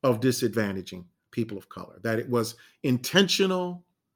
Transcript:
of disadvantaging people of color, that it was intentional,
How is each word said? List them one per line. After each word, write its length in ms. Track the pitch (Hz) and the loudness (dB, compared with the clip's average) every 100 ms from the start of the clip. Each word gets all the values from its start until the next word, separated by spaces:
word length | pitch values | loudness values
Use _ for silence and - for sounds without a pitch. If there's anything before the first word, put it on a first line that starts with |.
of 180 | 131 110 | 0 2
disadvantaging 840 | 127 123 117 110 101 95 87 90 87 _ _ | 2 2 0 0 0 -2 -8 -14 -16 _ _
people 260 | - 110 98 | -4 -4 -6
of 120 | - | -12
color, 300 | 92 87 - | -16 -16 -8
that 160 | 113 110 | -4 -2
it 100 | 127 | 0
was 260 | 120 113 - - _ | -2 -2 -6 -20 _
intentional, 1000 | 139 123 - 185 185 - 190 185 180 175 _ _ _ | 0 0 2 4 4 2 2 0 -4 -8 _ _ _